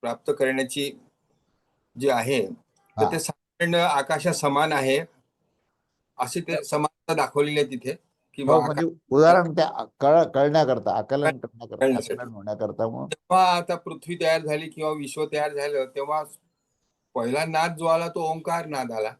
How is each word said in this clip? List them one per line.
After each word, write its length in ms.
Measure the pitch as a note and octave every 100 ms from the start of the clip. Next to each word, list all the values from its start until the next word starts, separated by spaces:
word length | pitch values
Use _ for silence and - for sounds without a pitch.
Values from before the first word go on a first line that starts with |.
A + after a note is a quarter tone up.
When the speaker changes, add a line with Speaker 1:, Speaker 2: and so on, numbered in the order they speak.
Speaker 1:
प्राप्त 320 | A#2+ A#2 - C#3+
करण्याची 540 | C3+ C3+ C3 - C#3 - _ _ _ _ _ _ _ _ _ -
जी 80 | C3+
आहे, 380 | B2 A2+ C3+ F#2+
तर 580 | - _ _ _ -
Speaker 2:
हा. 80 | G#2+
Speaker 1:
ते 60 | D#3+
साधारण 560 | - - _ _ E3+
आकाशा 580 | E3+ E3 C#3+ C#3 D#3 E3+
समान 400 | D#3+ D3 C#3+ D#3
आहे, 260 | D3 C3+ C#3 E3 _ _ _ _ _ _ _ _ _ _ -
अशी 220 | B2 -
ते 240 | E3 E3
समानता 500 | - D3+ D3+ _ -
दाखवलेली 460 | D#3+ C3+ C#3+ D3 D3
आहे 100 | C#3
तिथे. 380 | B2+ B2+ C#3+ _ _ _
किंवा 200 | - C3+
Speaker 2:
हो, 60 | D#3
म्हणजे 260 | D3+ D3 E3
Speaker 1:
आकाश 120 | E3 _
Speaker 2:
उदाहरण 420 | C3+ D#3+ F3+ F3
त्या 320 | D#3+ - - A2+ _
कळ-, 240 | C#3 D#3+
कळण्याकरता, 760 | D#3+ C3+ C#3+ D#3 C#3+ G#2+ G2+ G2
आकलन 400 | G#2+ C#3 D3 C3+
करण्याकरता, 380 | A#2 A2+ A#2 G#2
Speaker 1:
कळण्यासाठी. 440 | C3 B2 - -
Speaker 2:
आकलन 120 | B2
होण्याकरता 560 | A2 G2+ G#2+ A2 - A2+
मग. 160 | A#2+
Speaker 1:
जेव्हा 400 | C#3 - _ F#3 F#3 F3
आता 180 | F3 F3
पृथ्वी 400 | - E3 - F3
तयार 200 | E3 D#3+
झाली 280 | D3+ D3+ D#3+
किंवा 240 | - D#3
विश्व 320 | D#3 C#3 - D3+
तयार 200 | D3+ D3
झालं, 300 | C#3+ C#3+ C#3+
तेव्हा 400 | C3 C#3 C#3 D#3 D3+ - _ _ _ _ _ _ _
पहिला 300 | B2+ A#2 C#3
नाद 320 | E3 D#3+ E3 D#3+
जो 60 |
आला, 240 | E3 E3 E3+
तो 220 | F3+ D#3+
ओंकार 360 | D#3+ D#3 E3+ D#3+
नाद 260 | C#3+ B2
आला. 160 | A2+ G#2+ A2+